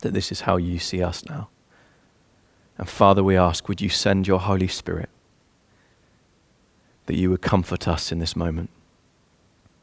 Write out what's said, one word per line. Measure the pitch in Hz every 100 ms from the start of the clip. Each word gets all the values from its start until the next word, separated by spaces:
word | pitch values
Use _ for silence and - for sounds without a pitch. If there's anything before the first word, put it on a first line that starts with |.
that | 110 95
this | -
is | 90
how | - 92
you | 87 87
see | - 92
us | 87 87 -
now. | - 107 _ _ _ _ _ _ _ _ _ _ _ _ -
And | 92
Father, | - 98 98
we | 98 95
ask, | 87 85 -
would | 95
you | 101
send | - 104 98 95
your | 92
Holy | 98 95 92
Spirit, | - - 85 82 _ _ _ _ _ _ _ _ _ _ _ _ _ _ _ _ _ _ _ -
that | -
you | 92
would | 92
comfort | - 98 87 90 -
us | 82 -
in | 85
this | 82 -
moment, | 85 82 85 _ _ _ _ _ _ _ _ _ _ _